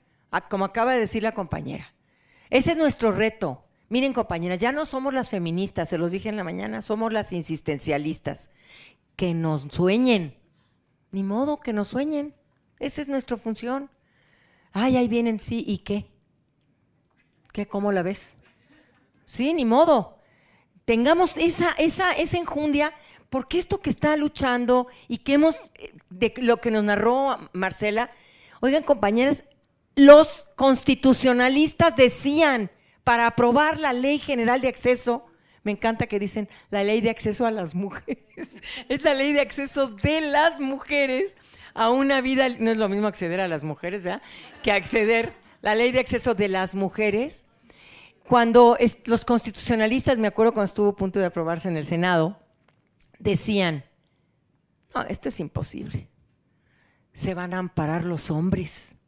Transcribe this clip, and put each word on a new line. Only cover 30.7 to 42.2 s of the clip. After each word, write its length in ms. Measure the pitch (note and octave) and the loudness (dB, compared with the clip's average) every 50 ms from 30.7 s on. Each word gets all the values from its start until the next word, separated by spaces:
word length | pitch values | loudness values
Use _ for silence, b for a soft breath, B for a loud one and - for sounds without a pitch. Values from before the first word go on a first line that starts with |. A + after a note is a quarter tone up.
| C4 - - - C4 B3+ - C4 B3 - - C4 B3 B3 B3 B3+ C4+ C#4+ D#4 D4+ - - E4+ E4 E4 | 2 2 2 0 2 4 4 4 4 4 4 2 4 4 4 2 4 2 2 2 2 4 2 4 6
decían, 760 | C4+ B3+ A#3+ B3 - - C#4 C#4+ D#4 D#4+ D4 C4 A#3 G3+ F3 - b b b b b b | 6 6 6 4 2 -2 0 2 4 4 4 2 0 -2 -6 -8 b b b b b b
para 220 | B3+ A#3 A#3 A#3 | 0 2 2 2
aprobar 520 | A#3 - - A#3+ A#3+ A#3+ C#4+ D4+ D#4 D#4 D4+ | 2 2 2 2 4 4 4 2 2 0 -2
la 140 | D#4 C#4 B3 | -2 -2 -2
Ley 260 | B3 B3+ C#4 D4 C#4+ | 0 0 0 0 -2
General 400 | - - C#4 A#3+ A3+ A#3 B3 C4 | -2 -4 -2 0 0 2 0 0
de 80 | B3 | 0
Acceso, 580 | B3+ A#3 - - B3 B3+ A#3+ - A#3+ A#3 - - - b b b b b b b | -2 -4 -2 0 0 0 0 0 -2 -4 -4 -6 -12 b b b b b b b
me 80 | G#3 | -6
encanta 360 | G3+ - - A3+ A3+ A3 A#3+ | -4 -2 -2 -2 -2 -2 -4
que 120 | A3+ G#3+ G3+ | -4 -4 -4
dicen, 300 | G#3 G3 - G#3+ G#3 - B B B B | -4 -4 -6 -6 -8 -10 B B B B
la 120 | G#3 G3+ G3 | -4 -2 0
ley 160 | G#3 A3 A#3 | 0 0 0
de 100 | G#3 A3+ | 0 -2
acceso 360 | A3 - - G#3+ G#3 - A#3+ | -2 -2 -4 -4 -2 -2 -2
a 60 | A3+ | -2
las 220 | A3 G#3+ F3 D#3 E3 | -2 -4 -6 -6 -6
mujeres, 440 | F3+ G3 G3 - - - - - - _ _ _ | -6 -8 -8 -10 -10 -10 -10 -10 -10 _ _ _
<laughs> 540 | - E4 - - A3 - - - B3+ B3 - | -18 -16 -16 -18 -18 -18 -16 -14 -12 -8 -6
es 140 | B3+ C#4+ - | -4 0 2
la 100 | D#4 C#4 | 2 2
ley 180 | C4+ C#4 D4 | 2 0 0
de 80 | D4 C#4+ | 2 0
acceso 480 | C4+ - - C#4+ C#4 C#4 - C#4+ C4+ | 0 -2 -4 -8 -10 -6 -4 -2 -4
de 320 | B3 G#3 G3 - - D#4 D#4+ | -4 -4 -2 -2 0 0 0
las 400 | D#4 D4 C#4+ D4 D#4 E4 D#4+ C#4 | -2 0 2 2 2 2 0 -2
mujeres 800 | C#4 C4+ C#4 C#4 - - D4 C#4+ C#4 C4+ B3+ B3+ G4 G4+ - _ B B B B B B B | -6 -6 -6 -8 -6 -2 0 0 0 0 0 -2 -4 -4 -8 _ B B B B B B B
a 160 | B A3+ A3+ | B 0 2
una 300 | B3 C4+ C#4 C#4 C#4 | 2 2 2 2 2
vida, 300 | C4+ | 0